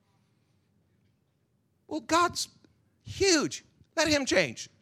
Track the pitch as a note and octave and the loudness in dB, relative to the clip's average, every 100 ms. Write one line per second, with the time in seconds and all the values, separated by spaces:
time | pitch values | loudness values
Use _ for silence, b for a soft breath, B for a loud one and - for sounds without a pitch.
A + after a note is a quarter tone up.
0 | _ _ _ _ _ _ _ _ _ _ | _ _ _ _ _ _ _ _ _ _
1 | _ _ _ _ _ _ _ _ - D#4 | _ _ _ _ _ _ _ _ -10 -10
2 | A3+ D#4+ F4 - - _ _ _ _ _ | 0 2 2 -2 -10 _ _ _ _ _
3 | - - F#4+ D#4+ E3 - - _ _ D#4+ | -16 -2 2 2 0 -6 -16 _ _ -2
4 | D#4 D4 C4 D4+ C#3+ A2 - _ | 2 2 2 0 0 -6 -16 _